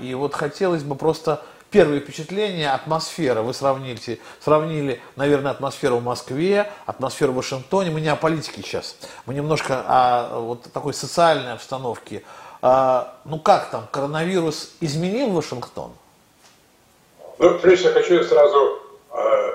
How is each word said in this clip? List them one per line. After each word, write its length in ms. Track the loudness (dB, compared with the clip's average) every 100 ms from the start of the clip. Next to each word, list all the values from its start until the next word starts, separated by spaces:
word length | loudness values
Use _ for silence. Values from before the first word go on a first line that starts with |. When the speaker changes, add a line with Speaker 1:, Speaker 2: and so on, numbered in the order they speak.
Speaker 1:
и 140 | -8 -6
вот 180 | -6
хотелось 480 | -4 -6 -2 -2 -2
бы 140 | -4 -4
просто 480 | -2 -2 -2 -4 -6 -20 0
первые 320 | 4 4 2
впечатления, 680 | -4 -12 -8 -4 -4 -2 -2
атмосфера. 720 | -2 -2 -4 -4 -4 0 0
Вы 100 | -2
сравните, 680 | -2 0 0 -4 -10 -8 -10 -10 -6
сравнили, 580 | 2 2 2 -4 -4 -6 -8 -4
наверное, 360 | 0 2 0
атмосферу 480 | -4 -6 -4 -2 0
в 40 |
Москве, 680 | -2 -6 -6 -2 0 0 -2 -6 -12
атмосферу 460 | -6 -6 -2 0
в 60 | 0
Вашингтоне. 540 | -4 -8 -2 -2 0
Мы 100 | -2
не 80 | -2
о 80 | 0
политике 440 | 0 -2 -6 -12
сейчас. 360 | -8 -8 -10 -16 -20 -18 -10
Мы 80 |
немножко 480 | -6 -2 -2 -2 -4 2
о, 520 | 2 4 2 0 -6
вот 220 | -6 -8 -10
такой 200 | -8 -6
социальной 600 | -6 -6 2 4 2 -2
обстановке. 720 | -10 -10 -8 -6 -8 -10 -14 -14 -20 -20 -2
А, 540 | 4 4 4 2 -2 -12
ну 160 | -10 -2
как 300 | 4 2 2
там, 180 | -10 -8
коронавирус 840 | -6 -4 -2 -2 0 0 -4 -10 -8
изменил 480 | -6 -2 -2 -2 0
Вашингтон? 640 | -2 -2 -8 -12 -12 -14 -16 _ _ _ _ _ _ _ _ _ _ _ _ -14 4
Speaker 2:
Ну, 180 | 6 6
прежде 300 | 6 6 6
всего, 40 |
хочу 300 | 4 4 4 4
сразу, 540 | 6 6 6 4 0 -12 -20 -12
э, 380 | -2 2 2 0